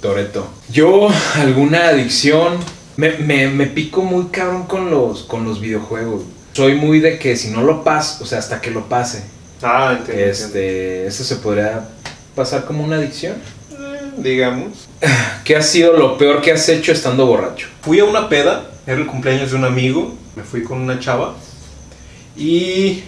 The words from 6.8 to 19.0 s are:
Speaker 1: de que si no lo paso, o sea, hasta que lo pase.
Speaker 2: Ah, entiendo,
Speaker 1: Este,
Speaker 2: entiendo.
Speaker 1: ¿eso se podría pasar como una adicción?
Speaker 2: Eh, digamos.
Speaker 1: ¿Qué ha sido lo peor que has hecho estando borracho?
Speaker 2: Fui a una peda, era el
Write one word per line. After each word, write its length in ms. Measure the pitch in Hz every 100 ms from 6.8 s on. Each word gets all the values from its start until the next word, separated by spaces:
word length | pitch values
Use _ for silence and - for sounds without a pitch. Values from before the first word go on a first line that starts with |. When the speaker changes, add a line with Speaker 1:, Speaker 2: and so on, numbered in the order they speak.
| 151 156
Speaker 1:
de 180 | 160 156
que 180 | 139 117
si 140 | 110
no 120 | 107
lo 220 | 131 160
paso, 400 | - 156 151 -
o 20 | 110
sea, 120 | 117
hasta 240 | 107 120
que 80 | 123
lo 180 | 113 104
pase. 340 | 123 120 107 98 - - -
Speaker 2:
Ah, 320 | 123 123 135 123
entiendo, 260 | 117 107
Speaker 1:
Este, 200 | 101 98 107
Speaker 2:
entiendo. 640 | 101 95 95 92 92 95
Speaker 1:
¿eso 120 | 104
se 140 | 127 120
podría 500 | 110 104 104 - 104 - - - -
pasar 300 | - 127 165
como 180 | - 151
una 140 | 151 156
adicción? 380 | 139 - 170 214 - - -
Speaker 2:
Eh, 380 | - 277 285 - 269
digamos. 720 | 131 127 127 127 208 - - - 156 127 110 -
Speaker 1:
¿Qué 100 | - 156
ha 40 |
sido 320 | 151 175 170 165
lo 180 | 135 -
peor 240 | 143 143
que 120 | -
has 140 | 156 160
hecho 220 | 156 -
estando 340 | 156 131 127 131
borracho? 420 | 104 90 - - -
Speaker 2:
Fui 180 | - 175
a 60 | 208
una 240 | 214 -
peda, 400 | 147 135 - - - -
era 100 |
el 80 | 131